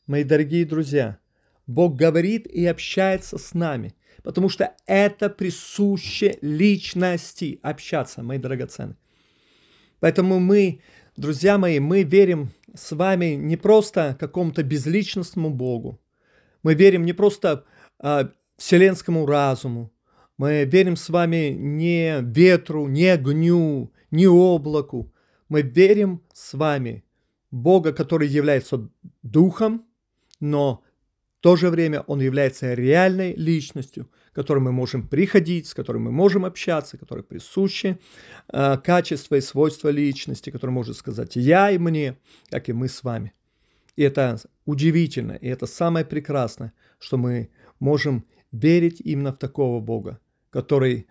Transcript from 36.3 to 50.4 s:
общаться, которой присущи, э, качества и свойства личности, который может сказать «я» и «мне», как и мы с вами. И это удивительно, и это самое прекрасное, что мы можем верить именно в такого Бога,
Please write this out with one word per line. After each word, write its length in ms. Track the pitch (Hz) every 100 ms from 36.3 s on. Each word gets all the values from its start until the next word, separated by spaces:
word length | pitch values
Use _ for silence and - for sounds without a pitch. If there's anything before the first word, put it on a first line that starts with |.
| 190
общаться, 540 | 185 - - 160 143 -
которой 240 | - -
присущи, 800 | - 170 - - 196 - 196 180 _ - - - -
э, 240 | - 139 135
качества 540 | - 175 175 147 - 143
и 40 |
свойства 480 | 135 135 156 151 151
личности, 600 | 147 147 135 - 135 -
который 220 | 131 127
может 240 | 127 117 117
сказать 400 | - 110 113 120
«я» 340 | 127 175 202
и 80 | 185
«мне», 400 | 170 160 139 127 _ _ -
как 180 | 127 -
и 40 |
мы 160 | 117 127
с 160 | -
вами. 280 | 127 113 104 _ _ _ _ _ _
И 80 | -
это 380 | 143 139 127 110 - _
удивительно, 680 | - 143 160 165 165 135 113
и 140 | - 127
это 200 | 131 120
самое 380 | - 170 165
прекрасное, 680 | 160 151 143 143 117 - 117 _ _ _
что 180 | - 131
мы 340 | 123 120 110 _ _ -
можем 480 | 135 147 147 123 - _ _
верить 500 | 110 151 175 170 170
именно 320 | - 143 139
в 60 | 131
такого 420 | 131 - 131 120
Бога, 380 | 110 113 101 117 _ _